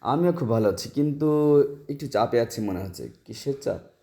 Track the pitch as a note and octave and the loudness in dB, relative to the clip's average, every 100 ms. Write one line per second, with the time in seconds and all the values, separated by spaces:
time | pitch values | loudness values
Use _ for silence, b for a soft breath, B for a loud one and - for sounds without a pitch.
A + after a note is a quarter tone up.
0 | - C#3+ F3 E3+ A#2 A2+ G#2+ F#2 G#2+ C#3 | -4 0 0 0 0 2 2 0 -4 -2
1 | D3+ C#3+ D3+ D3+ D3+ D3 C#3+ - - C#3+ | -2 0 0 2 6 6 4 -2 -12 -10
2 | C#3 G#2 A#2 A#2+ A#2 - G#2+ F2+ F#2+ F2+ | -2 0 2 2 0 -2 -4 -4 -6 -10
3 | A#2 - - A2+ C#3+ C#3 - F2+ - _ | -14 -14 -18 -8 -6 -4 -4 -6 -10 _